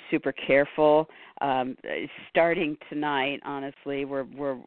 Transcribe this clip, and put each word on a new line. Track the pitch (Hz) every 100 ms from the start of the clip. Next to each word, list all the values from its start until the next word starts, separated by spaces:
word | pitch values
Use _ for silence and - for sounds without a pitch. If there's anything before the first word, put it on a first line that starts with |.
| -
super | 156 139
careful. | - - 135 143 - 151 151 160 - - -
Um, | 143 131 127 - - 76 139 - -
starting | 180 170 170 151 151 -
tonight, | 151 151 139 139 139
honestly, | 131 139 139 - 143 139 139
we're, | 139
we're | 123 127 139 127